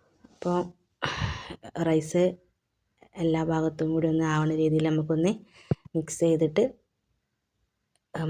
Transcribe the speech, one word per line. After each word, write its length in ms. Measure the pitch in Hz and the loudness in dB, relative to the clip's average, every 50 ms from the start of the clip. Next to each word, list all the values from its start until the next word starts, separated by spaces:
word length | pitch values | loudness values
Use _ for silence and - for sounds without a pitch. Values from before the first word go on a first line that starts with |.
| _ _ _ _ - - _ | _ _ _ _ -20 -20 _
അപ്പോൾ 240 | - - 175 175 180 180 180 - _ _ _ _ - - - - - - - - - - - - - - - - - 165 165 | -8 -4 -2 0 0 -2 -4 -8 _ _ _ _ -8 -6 -6 -4 -4 -4 -4 -4 -6 -10 -14 -16 -16 -16 -10 -6 -2 0 2
റൈസ് 360 | 160 156 151 160 - 175 180 180 180 - _ _ _ _ _ _ _ _ _ _ _ _ - _ - 196 165 | 2 2 2 0 2 2 2 2 0 -4 _ _ _ _ _ _ _ _ _ _ _ _ -20 _ -8 -4 -2
എല്ലാ 180 | 165 160 160 160 160 | 0 0 0 0 0
ഭാഗത്തും 360 | 160 160 160 160 156 156 160 156 160 | 0 0 0 -2 -2 -2 -2 -2 0
കൂടി 140 | 160 160 160 | 0 0 2
ഒന്ന് 140 | 160 160 160 156 156 | 2 2 2 2 2
ആവുന്ന 220 | 151 156 156 156 156 | 2 2 0 0 2
രീതിയിൽ 240 | 160 156 156 156 156 160 | 2 2 2 2 2 2
നമുക്കൊന്ന് 420 | 156 156 151 156 160 156 165 190 220 220 - _ - - - - - - - - - | 2 0 0 0 0 2 2 0 0 -2 -6 _ -20 -10 -4 -4 -4 -4 -4 -6 -6
മിക്സ് 240 | 165 156 - - - 170 | -4 -4 -4 -4 0 2
ചെയ്തിട്ട്, 380 | 165 165 156 165 151 156 202 226 262 - _ _ _ _ _ _ _ _ _ _ _ _ _ _ _ _ _ _ _ _ _ _ _ _ _ _ _ - - | 2 4 4 2 2 2 2 0 0 0 _ _ _ _ _ _ _ _ _ _ _ _ _ _ _ _ _ _ _ _ _ _ _ _ _ _ _ -8 -6
ആ, 20 | 160 | -2